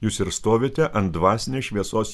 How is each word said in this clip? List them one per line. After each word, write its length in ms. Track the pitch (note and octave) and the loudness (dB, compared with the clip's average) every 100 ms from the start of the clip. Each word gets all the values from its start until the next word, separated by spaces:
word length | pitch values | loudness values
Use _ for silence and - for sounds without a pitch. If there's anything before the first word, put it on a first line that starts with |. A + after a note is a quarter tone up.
jūs 160 | G#2+ - | -2 0
ir 80 | F#2 - | -2 -2
stovite 540 | G#2+ A2+ C3 - - | 2 2 2 0 0
ant 200 | G#2 F#2+ E2 | 2 0 2
dvasinės 560 | F#2 A2 B2+ C3 B2+ | 2 2 -2 -6 -4
šviesos 420 | G#2 F#2 A2 G#2+ | -4 -2 -2 -2